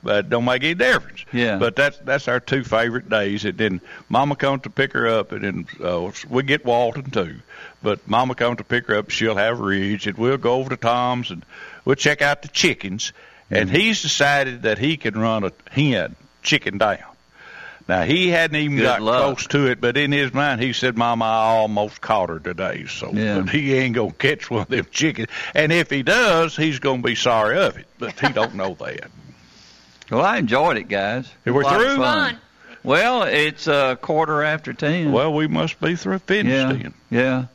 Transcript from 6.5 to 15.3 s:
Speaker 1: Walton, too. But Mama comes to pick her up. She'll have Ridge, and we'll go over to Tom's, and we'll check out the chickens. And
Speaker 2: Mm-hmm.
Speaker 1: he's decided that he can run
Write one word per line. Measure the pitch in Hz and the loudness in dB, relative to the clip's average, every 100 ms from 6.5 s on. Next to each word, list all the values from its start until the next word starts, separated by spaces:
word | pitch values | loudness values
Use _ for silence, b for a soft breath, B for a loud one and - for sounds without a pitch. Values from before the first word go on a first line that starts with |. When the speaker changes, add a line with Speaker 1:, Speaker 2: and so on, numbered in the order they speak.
| 147 | -2
Speaker 1:
Walton, | 123 120 120 143 135 | 0 2 0 -2 -6
too. | 113 87 65 - B B B | -4 -4 -8 -18 B B B
But | 107 101 - | -4 -4 0
Mama | 110 127 | 0 0
comes | 127 117 120 | 0 -2 -2
to | |
pick | 104 123 120 | -2 -2 0
her | 104 | -2
up. | 104 | 0
She'll | - 113 101 | -2 0 2
have | 110 120 | 0 0
Ridge, | 101 98 98 101 104 | 0 0 0 -2 -4
and | 101 | -2
we'll | 120 139 | 0 0
go | - | 0
over | 123 135 | 0 -2
to | 127 | 0
Tom's, | 113 123 123 123 123 | 0 2 0 -2 -6
and | 87 - B B B | -10 -14 B B B
we'll | - 139 | -2 2
check | 147 147 | 2 2
out | 143 143 | 2 0
the | 143 | -4
chickens. | - 175 123 98 101 - B B B B | 0 0 0 -6 -6 -8 B B B B
And | 104 107 | 0 2
Speaker 2:
Mm-hmm. | 139 | 2
Speaker 1:
he's | 220 214 | 2 0
decided | 151 - 143 143 135 120 | -2 0 2 2 0 -2
that | 120 104 | -2 0
he | 135 156 | 0 -2
can | 117 107 | -4 0
run | 113 | 0